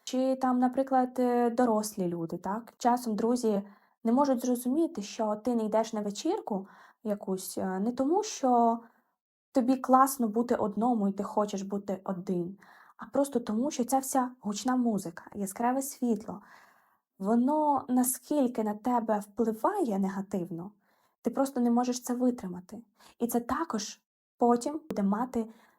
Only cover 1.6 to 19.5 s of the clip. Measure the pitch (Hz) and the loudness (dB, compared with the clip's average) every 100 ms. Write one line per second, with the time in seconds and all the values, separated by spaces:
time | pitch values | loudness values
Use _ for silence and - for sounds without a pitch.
1.6 | 247 214 214 - 175 170 165 175 190 214 | 2 2 0 -4 -2 -2 -6 -6 -6 -8
2.6 | 233 - 240 247 240 202 226 247 220 202 | -10 -2 0 2 0 -2 0 2 2 0
3.6 | 202 - _ _ 226 247 277 240 254 247 | -2 -16 _ _ 0 2 4 2 0 -2
4.6 | 247 294 320 214 196 - 214 214 247 240 | 0 0 0 -2 -10 -4 -2 -2 0 0
5.6 | 214 214 226 214 208 202 320 415 - 196 | 2 0 0 -2 -6 -4 -2 -2 -2 -6
6.6 | 196 - - _ 214 202 - 190 - - | -6 -18 -20 _ -6 -6 -4 -6 -6 -6
7.6 | 190 190 220 247 269 381 427 - 262 240 | -4 -2 -2 0 2 2 0 0 4 6
8.6 | 233 233 - _ _ _ _ _ _ 269 | 4 2 -6 _ _ _ _ _ _ 0
9.6 | 240 262 254 254 269 269 233 220 240 240 | 2 2 4 6 6 4 0 0 0 0
10.6 | 196 202 240 233 196 190 196 - 208 196 | 0 0 2 2 2 0 -2 0 0 -2
11.6 | 196 202 - 190 - 180 190 180 175 196 | -6 -6 -4 -6 -4 -6 -2 -2 -2 -8
12.6 | - - - - - 269 277 240 240 214 | -20 -20 -20 -20 -4 0 2 0 -2 -2
13.6 | 285 277 240 269 269 262 247 - 208 202 | -2 -2 0 0 2 0 0 -4 -8 -4
14.6 | 254 254 240 196 165 - - 202 190 - | -2 0 2 0 -4 -14 -14 -8 -8 -2
15.6 | 240 269 269 - 240 208 - 202 - - | 0 0 -4 -4 -2 -2 -4 -14 -16 -20
16.6 | - _ _ _ _ - 190 233 254 302 | -20 _ _ _ _ -8 0 2 2 2
17.6 | 302 285 - 254 254 - - 294 247 247 | 2 2 2 0 2 -2 -2 0 2 0
18.6 | 214 208 254 247 220 208 202 - 220 | -2 -2 0 0 0 -2 -2 -2 -2